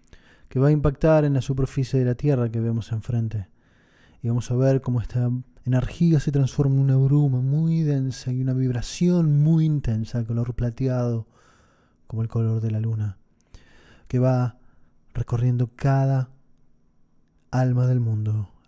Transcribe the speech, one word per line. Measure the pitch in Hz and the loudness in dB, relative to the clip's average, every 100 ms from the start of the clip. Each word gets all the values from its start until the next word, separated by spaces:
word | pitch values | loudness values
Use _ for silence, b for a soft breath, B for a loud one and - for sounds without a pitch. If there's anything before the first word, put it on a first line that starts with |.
| b b b b b | b b b b b
que | 127 | 2
va | 143 | 2
a | |
impactar | 151 143 131 160 156 | 4 2 2 4 4
en | 147 | 4
la | 139 | 0
superficie | 131 131 135 139 131 131 | -2 -2 -2 -2 -2 0
de | 123 | 0
la | 120 | 0
tierra | 147 131 117 | 0 0 0
que | 113 | -2
vemos | 113 117 - | -2 -2 -4
enfrente. | 110 - 117 113 107 92 b b b b b b b | -8 -4 -4 -2 -6 -10 b b b b b b b
Y | 117 | -4
vamos | 117 - | -2 -2
a | 123 | 2
ver | 135 135 | 2 2
cómo | - 123 | 0 -4
esta | - 120 123 127 - - | -2 -2 -2 -4 -8 -10
energía | 123 127 117 - 170 156 | -2 0 -2 0 2 2
se | 147 | 0
transforma | 139 131 - 139 135 | 0 0 0 0 2
en | |
una | 139 135 | 2 4
bruma | 135 147 143 127 | 4 4 2 0
muy | 131 151 165 165 | 0 0 0 0
densa | 151 139 131 - 127 | 0 -2 -4 -6 -6
y | 127 | -4
una | 131 | -2
vibración | 127 127 120 - - 175 180 156 147 | -2 -2 -2 -6 -2 2 2 2 4
muy | 151 160 156 | 4 4 2
intensa, | 147 113 110 110 120 113 | 0 -2 -4 -4 -6 -4
color | 117 120 117 | -4 -4 -4
plateado, | 120 113 131 127 120 113 - b b b b b b b - | -4 -2 -2 -2 -2 -4 -8 b b b b b b b -10
como | 113 | -6
el | 113 | -4
color | 117 113 113 | -2 0 0
de | 110 | -2
la | 110 | -2
luna, | 113 110 104 - _ _ b b b b b b - | -2 -4 -6 -8 _ _ b b b b b b -4
que | 123 | 0
va | 127 127 117 - b b b b _ | 2 2 -2 -6 b b b b _
recorriendo | - - 117 127 123 123 - | -8 -4 0 0 0 -2 -2
cada | 139 135 135 135 123 - _ _ _ _ _ _ _ _ _ _ - | 0 2 2 0 -4 -12 _ _ _ _ _ _ _ _ _ _ -4
alma | 127 127 123 127 | 0 0 2 2
del | 127 | 2
mundo, | 113 110 107 107 98 - | 0 -2 -2 -2 -4 -12